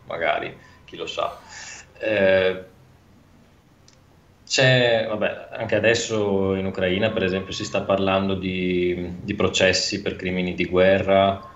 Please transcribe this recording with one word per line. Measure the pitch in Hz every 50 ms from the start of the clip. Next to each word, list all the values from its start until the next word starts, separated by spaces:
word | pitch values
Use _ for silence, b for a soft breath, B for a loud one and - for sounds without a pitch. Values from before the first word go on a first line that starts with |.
| -
magari, | - 82 82 82 76 76 82 82 - - B B B B B B
chi | - 87
lo | 87 92
sa. | - - - - - - - B B B B B B B B B B - -
Eh, | 113 110 107 101 95 95 95 95 92 92 92 92 - - - _ - _ - _ _ _ - - _ _ _ _ _ _ _ _ _ _ _ _ _ - _ _ _ _ _ _ _ _ _ _ -
c'è, | - - - 107 127 127 127 123 120 117 110 110
vabbè, | 110 107 98 101 87 - - - - -
anche | 117 117 107 110
adesso | 107 104 113 117 113 - - 113 107 104 101 98 98 98 95 95
in | 95 95
Ucraina, | 95 95 95 92 92 92 98 113 110
per | - - 95
esempio, | 92 92 95 92 - -
si | - 104
sta | - - 101
parlando | 98 - 98 95 95 95 95 95 98 98 95
di, | 92 92 92 92 92 90 90 90 90 90 90 87 90 90 87 90 90
di | - 101 98
processi | 101 98 95 - - 98 92 90 - - - 104 95
per | - 90 -
crimini | - 92 92 92 92 90 90 90
di | 90 90
guerra. | 87 90 90 92 95 98 95 90 95 98 98 98 98 98 - - - -